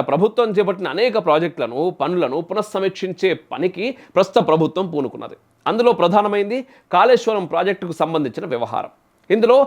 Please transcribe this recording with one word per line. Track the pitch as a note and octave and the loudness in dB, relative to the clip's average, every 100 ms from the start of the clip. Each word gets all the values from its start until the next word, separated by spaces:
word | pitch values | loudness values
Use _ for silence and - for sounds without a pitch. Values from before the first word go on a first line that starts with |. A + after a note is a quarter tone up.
| C3+ | 2
ప్రభుత్వం | C#3+ G#3 A3 A3+ G3 | 2 0 2 0 2
చేపట్టిన | G3 F#3 E3+ D#3 | 0 -2 -4 0
అనేక | B3 G#3+ F3 | 0 0 2
ప్రాజెక్టులను, | D3+ E3+ D3+ A#2 B2 F3 F3 | 2 0 -4 -6 -2 -4 -2
పనులను | C#3+ F3+ C3+ C#3+ E3+ | -2 0 0 -2 -4
పునఃసమీక్షించే | G3 G3+ G3 F#3+ F#3+ F#3+ F3+ F#3 D#3 - | -4 -4 -2 -4 -4 -8 -2 0 -2 -6
పనికి | B2 F3+ F3 A#3 B3+ - F3 | -4 -4 -4 -6 -8 -4 0
ప్రస్తుత | G3 A#3+ D#3+ | 2 2 2
ప్రభుత్వం | D#3+ D#3 F3+ F#3+ | 2 2 0 -4
పూనుకున్నది. | D3+ B2+ - A2+ - _ _ - | -4 -6 -8 -16 -16 _ _ -2
అందులో | G#3+ B3 G3 | 2 2 4
ప్రధానమైంది | F3 G3+ G#3 G3+ G3+ B3+ B3+ - - F3+ | 4 4 2 0 -2 -4 -8 -18 -2 2
కాళేశ్వరం | A#3 A#3 A3+ G#3+ E3+ | 6 4 2 -2 -2
ప్రాజెక్టుకు | E3 F#3 F#3+ F3+ D#3+ | -2 -2 -2 -6 -4
సంబంధించిన | D#3+ D#3+ C3+ B2+ F3+ | -2 0 -4 -6 -6
వ్యవహారం. | A#2+ A2+ A2+ G#2 _ _ _ - | -6 -4 -6 -8 _ _ _ -2
ఇందులో | G#3 A3 A#3+ | 2 4 4